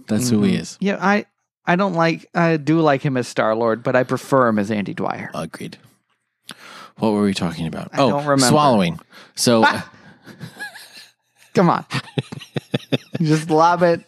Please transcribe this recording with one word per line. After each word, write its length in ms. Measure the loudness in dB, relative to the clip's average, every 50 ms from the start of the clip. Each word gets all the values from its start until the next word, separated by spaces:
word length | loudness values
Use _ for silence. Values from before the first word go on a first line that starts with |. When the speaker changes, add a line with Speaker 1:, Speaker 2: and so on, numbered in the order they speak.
| -8 -4
Speaker 1:
That's 220 | -4 -2 0 0
who 140 | 0 2 2
he 80 | 2 0
Speaker 2:
Mm-hmm. 80 | 0
Speaker 1:
is. 160 | -4 -8 -10 -6
Speaker 2:
Yeah, 180 | -4 -4 -4 -2
I, 240 | 0 0 0 0 -2 -6 _ _ _ _ _ _ _
I 100 | -2 0
don't 200 | 0 0 -2 0
like, 320 | 0 0 0 0 -2 -8 -6 -2
I 200 | 0 0 2 0 0
do 220 | 0 0 2 2
like 200 | 4 2 2 2
him 160 | 0 -2 -2 -2
as 100 | -4 -4
Star-Lord, 540 | -2 -2 0 0 0 0 0 0 -2 -2 -2
but 120 | 0 0
I 80 | 0 0
prefer 440 | 0 -2 -6 -2 0 2 4 4 4
him 120 | 2 0
as 100 | 0 -2
Andy 220 | -2 -4 -4 -6 -6
Dwyer. 360 | -6 -6 -6 -6 -8 -10 -10 -10
Speaker 1:
Agreed. 440 | -10 -10 -10 -10 -12 -14 -14 -16 -18 _ _ _ _ _ _ _ _ _ _ _ _ _ -20 -20 -20 -20 -20 -20 -20 -20 -20 _ -4
What 160 | -2 0 0
were 100 | 2 0
we 100 | 0 0
talking 320 | -2 -4 -6 -4 -6 -8
about? 240 | -8 -8 -8 -12 -6 -2
Speaker 2:
I 40 | 0
Speaker 1:
Oh, 80 | 2 2
Speaker 2:
don't 140 | 2 0 0 0
remember. 180 | 2 2 4 4
Speaker 1:
swallowing. 480 | 4 4 4 4 4 4 2 0 -2 -6 -10 _ -20 -20 -20 -16 _
So 300 | -4 0 2 4 4 4
Speaker 2:
Ah! 240 | 4 2 0 -6 -12 -16 -20 -20 -20 -20 _ _ -20 -20 -18 -18 -18 -16 -14 -16 -16 -16 -18
<laughs> 760 | -20 -20 -20 -20 -20 -20 _ _ _ _ _ _ _ _ 0
Come 140 | 2 2 2
on. 120 | 2 0 -2 -6 -8 -8 -8 -6 -6 -8 -8 -8 -10 -16 -16 -12 -10 -12 -8 _ -6 -8 -6 -4 -6 -6 -6 _ -6 -4
Just 300 | 0 0 0 0 0 0
lob 320 | 2 4 4 4 4 4
it, 220 | 2 2 2 0 -4